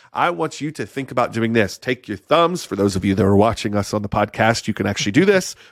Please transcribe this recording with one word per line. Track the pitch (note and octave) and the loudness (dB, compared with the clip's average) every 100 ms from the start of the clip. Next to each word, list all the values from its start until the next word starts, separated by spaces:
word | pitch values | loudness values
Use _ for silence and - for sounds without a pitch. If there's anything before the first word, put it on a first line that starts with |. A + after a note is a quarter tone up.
| _ | _
I | - D#3+ | -4 -2
want | F3 D#3+ - | -2 -6 -6
you | D3 | -8
to | - G#2+ | -8 -8
think | C#3+ C3+ | -8 -6
about | B2+ A#2 | -2 -2
doing | A#2 A2+ | 0 0
this. | A#2 F#2+ - | 2 0 -2
Take | B2+ C3 - | -6 -6 -6
your | G2 | -8
thumbs. | - D#3 E3+ F3+ - | 0 2 2 0 -6
For | G2 | 0
those | G2+ F#2+ | 0 2
of | G2 | 0
you | |
that | G2 | 2
are | G2 G2+ | 4 4
watching | A2 G#2+ G#2+ G2+ | 4 0 -4 -4
us | G2+ | -2
on | G#2 | -4
the | G#2 | -2
podcast, | A2 G#2 - A2+ A2+ - | -2 -2 0 0 0 -2
you | |
can | G2+ G#2 | -4 -4
actually | G#2 G2+ | -2 0
do | A#2 G3 | 2 4
this. | F#3+ - - - | 2 0 -12 -16